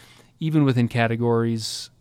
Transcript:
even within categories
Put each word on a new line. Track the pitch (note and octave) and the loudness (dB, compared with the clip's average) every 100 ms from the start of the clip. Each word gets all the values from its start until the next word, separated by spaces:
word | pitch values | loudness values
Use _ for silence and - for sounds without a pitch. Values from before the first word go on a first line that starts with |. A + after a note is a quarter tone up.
| - - _ _ | -20 -20 _ _
even | D#3 D3+ C#3 | -2 2 4
within | B2 A#2+ | 2 0
categories | B2 A#2 A#2 A#2+ A#2 A#2 A2+ A2 - - _ | 0 -2 0 0 0 0 -4 -6 -10 -14 _